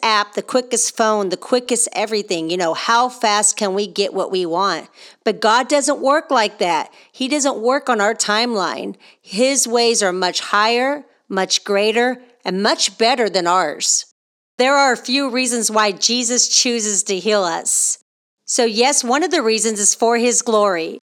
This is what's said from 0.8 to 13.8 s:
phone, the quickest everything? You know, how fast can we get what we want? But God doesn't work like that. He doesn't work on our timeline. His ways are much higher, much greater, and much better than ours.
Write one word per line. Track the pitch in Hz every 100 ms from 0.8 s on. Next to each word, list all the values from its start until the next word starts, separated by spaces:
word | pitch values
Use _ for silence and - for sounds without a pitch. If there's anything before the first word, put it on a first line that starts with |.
| - -
phone, | 220 208 190
the | 175
quickest | - 247 247 233 -
everything? | - 214 214 202 165 160
You | 180
know, | 165
how | 160 - 233 247
fast | - 220 208 214 -
can | 202
we | 196 202
get | 185 196
what | 190 -
we | 185 170
want? | 170 196 160 - - - -
But | 233 180
God | 214 240 262
doesn't | 294 269 269
work | 262 302 302
like | 254 208 208
that. | 180 156 - - -
He | - 262
doesn't | 294 269 214
work | 233 277 277
on | 220
our | 202
timeline. | 220 - 214 240 214 165 120 202 - - _
His | - 190 262 277 233
ways | 233 233 233
are | 190
much | 185 180 175
higher, | - 208 220 240 269 294 - _ -
much | 190 185 -
greater, | - 202 214 220 247 247 - _
and | 190 190
much | 214 320 - -
better | 226 254 208
than | 180 170
ours. | 185 151 -